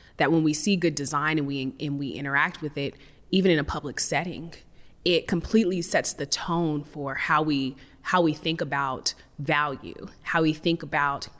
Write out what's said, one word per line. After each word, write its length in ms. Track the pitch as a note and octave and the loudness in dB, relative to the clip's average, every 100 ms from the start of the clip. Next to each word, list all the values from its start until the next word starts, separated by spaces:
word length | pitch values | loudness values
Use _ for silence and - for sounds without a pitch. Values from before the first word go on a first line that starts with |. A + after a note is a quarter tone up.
| - - | -16 0
that 140 | C#3+ | 4
when 120 | D#3+ | 4
we 100 | D#3 | 4
see 220 | D3 G#3 F#3+ | 2 2 2
good 200 | E3+ D3 | 2 0
design 420 | C3 C#3+ D3+ D#3 | -2 0 0 0
and 100 | C#3 | -2
we, 260 | C#3 C3 - | -4 -6 -6
and 200 | D3 C#3+ | -6 -4
we 100 | C#3 | -6
interact 520 | F2 C#3+ C#3 E3+ - | -6 -2 0 0 -2
with 160 | D3+ C#3+ | -8 -6
it, 180 | C#3 - - - - | -8 -8 -20 -20 0
even 200 | F#3 F#3 | 2 4
in 80 | D#3 | 2
a 40 | |
public 360 | C#3 D#3 C3+ - | 0 -4 -6 -2
setting, 540 | - C#3+ F3 C#3+ E3 - - - - - F3+ | 0 0 -4 -8 -12 -16 -20 -20 -20 -6 0
it 220 | E3 - | 0 2
completely 540 | E3+ - A3 F#3 F#3 | -2 4 4 4 0
sets 320 | - E3+ - | 2 2 2
the 120 | - C#3 | 0 -2
tone 580 | - - E3+ E3 D3 | -4 -2 0 0 -2
for 320 | D3 D3+ C3+ C3+ | -6 -10 -8 -4
how 280 | - D#3 | 0 2
we, 320 | D#3 C#3 C3 - - - | 2 0 -2 -6 -20 -14
how 200 | - F3+ | 0 4
we 120 | E3 | 4
think 260 | D3+ E3 E3 | 2 -4 -2
about 540 | D3 C#3 C#3 C3 - - - - | -2 -2 -2 -4 -6 -6 -20 -10
value, 680 | C#3+ D3 D3 C3+ - - - - | -2 0 0 -4 -10 -14 -16 -16
how 180 | - E3 | -2 2
we 100 | D#3+ | 2
think 300 | D#3 E3+ E3 | 2 0 0
about 460 | C#3+ D3+ C#3+ C#3 - | -2 -2 0 -2 -10